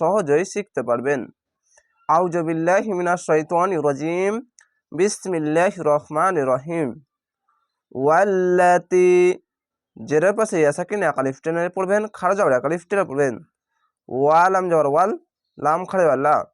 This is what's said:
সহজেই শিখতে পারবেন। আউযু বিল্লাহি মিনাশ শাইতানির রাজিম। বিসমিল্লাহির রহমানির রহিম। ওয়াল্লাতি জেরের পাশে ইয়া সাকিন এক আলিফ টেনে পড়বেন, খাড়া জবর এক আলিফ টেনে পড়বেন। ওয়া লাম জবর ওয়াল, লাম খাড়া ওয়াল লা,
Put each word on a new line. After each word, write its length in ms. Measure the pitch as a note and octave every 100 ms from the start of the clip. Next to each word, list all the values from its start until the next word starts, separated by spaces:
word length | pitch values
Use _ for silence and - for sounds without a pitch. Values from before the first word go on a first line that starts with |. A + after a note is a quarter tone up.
সহজেই 440 | E3 G#3 D3+ D3 G3
শিখতে 280 | G#3 - - A#2
পারবেন। 320 | A#2+ B2+ C#3+ - _ _ _ _ _ _ _ -
আউযু 320 | D#3+ F3+ E3+ D#3+
বিল্লাহি 420 | E3 E3 G3 G#3+ F3+
মিনাশ 220 | F3 F3 -
শাইতানির 540 | D#3 D#3 E3+ F#3 E3+ D3
রাজিম। 480 | C3+ D#3+ F3 G3 A3 - _ _ _ _
বিসমিল্লাহির 920 | D3 G3+ - F#3+ E3+ D3+ D#3 F#3 F3+ D3+
রহমানির 560 | D3 - D3+ F#3 E3+ C3
রহিম। 340 | B2+ D3 E3 C#3 - _ _ _ _ _ _ _ _ _
ওয়াল্লাতি 1160 | - C#3 E3 G3+ F#3 F3+ F3+ F3+ F3+ F3+ F#3 F3+ F3+ F3+ F3+ _ _ _ _ _ -
জেরের 380 | A2+ D3+ F3+ G#3
পাশে 200 | A3 F3+
ইয়া 140 | D3
সাকিন 280 | D3 F3+ G#3
এক 140 | E3+ C3+
আলিফ 200 | C3+ C3+
টেনে 220 | D#3+ E3+ F3
পড়বেন, 320 | F#3+ F#3 G#3 G#3+
খাড়া 220 | - F3+
জবর 180 | G3 F3
এক 120 | B2+
আলিফ 180 | C#3 E3+ -
টেনে 180 | G3+
পড়বেন। 300 | D#3 C3+ C#3 A2+ D#3+ _ _ _ _ _ -
ওয়া 340 | B2+ C#3+ D#3+ F3+
লাম 140 | F#3+ F#3
জবর 180 | E3 C#3
ওয়াল, 240 | D3+ G3 E4 _ _ _ -
লাম 220 | C#3+ E3 F#3
খাড়া 180 | F#3+ E3
ওয়াল 140 | C3
লা, 160 | D3 C3 -